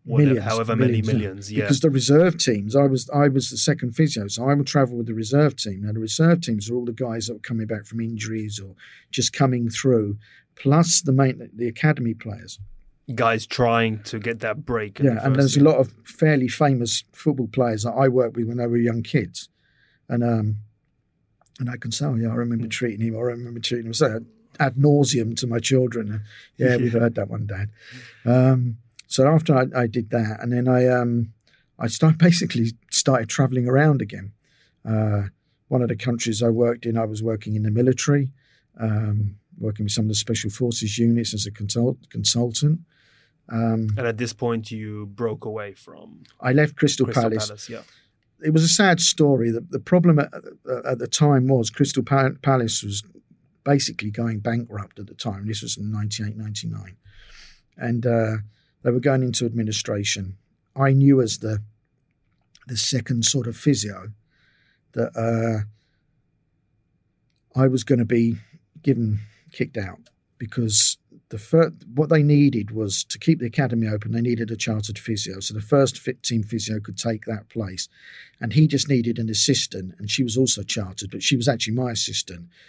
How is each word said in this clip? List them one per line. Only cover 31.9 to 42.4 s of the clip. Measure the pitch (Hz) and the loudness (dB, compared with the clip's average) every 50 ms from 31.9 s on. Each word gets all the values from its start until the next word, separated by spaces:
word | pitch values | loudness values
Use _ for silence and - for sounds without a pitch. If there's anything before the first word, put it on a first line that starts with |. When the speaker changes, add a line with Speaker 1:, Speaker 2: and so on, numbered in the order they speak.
| - - 160 160 156 | 0 4 4 4 6
Speaker 2:
<laughs> | 160 165 180 | 6 6 4
basically | 175 175 180 - - 123 113 113 117 - _ _ | 4 4 0 -2 -2 -2 -2 -2 -4 -8 _ _
started | - - - 139 131 120 110 | -2 0 2 2 2 2 0
traveling | - - - 135 120 123 127 120 | -2 -2 0 0 0 0 0 0
around | 123 127 135 151 156 147 127 110 | 2 4 4 4 4 4 2 0
again. | 104 - 98 95 101 - _ _ _ _ _ _ _ _ _ - | -4 -8 -12 -14 -14 -16 _ _ _ _ _ _ _ _ _ -4
Uh, | 113 110 110 110 104 104 104 98 95 - _ _ _ _ _ _ | -2 0 0 2 2 0 0 -2 -4 -8 _ _ _ _ _ _
one | - 135 127 | -2 0 0
of | 123 117 | 0 0
the | 117 | -2
countries | 104 - 123 120 117 - 117 110 104 120 | -4 -4 -4 -4 -2 -2 -4 -2 0 2
I | 117 | 2
worked | 113 117 120 117 120 117 - | 2 2 2 0 0 -2 -4
in, | 117 113 | -4 -2
I | 113 113 | -2 -2
was | 107 107 107 110 | -4 -4 -4 -4
working | 113 110 104 104 107 107 | -4 -4 -4 -6 -4 -4
in | 107 107 | -2 -2
the | 107 | 0
military, | 104 117 123 127 131 - - - 143 143 139 131 - _ _ _ _ _ _ _ _ - | 0 2 2 2 2 2 0 0 2 2 0 -2 -8 _ _ _ _ _ _ _ _ -6
um, | 113 110 107 107 110 107 104 104 104 101 98 - _ _ _ | -4 -2 -2 -2 -2 -2 -2 -2 -2 -4 -6 -10 _ _ _
working | - 110 110 104 107 107 | -8 -6 -6 -4 -4 -4
with | 101 - | -4 -2
some | - 107 | -2 -2
of | 107 | -2
the | 107 | -2
special | 104 - - 113 - - 127 | -2 -4 -4 -4 -4 -4 -6
forces | - - 127 120 117 - 113 107 104 117 | -6 -4 -4 -4 -2 -4 -6 -4 -2 0
units | 117 117 117 120 113 - 110 | 2 2 2 2 0 -2 -4
as | 104 101 | -6 -6
a | 104 | -8
consult-, | 104 - 107 101 - 117 117 127 131 - _ _ | -8 -8 -8 -4 -2 0 0 0 -2 -4 _ _
consultant. | - 113 107 - - 113 | -8 -4 -2 -2 0 0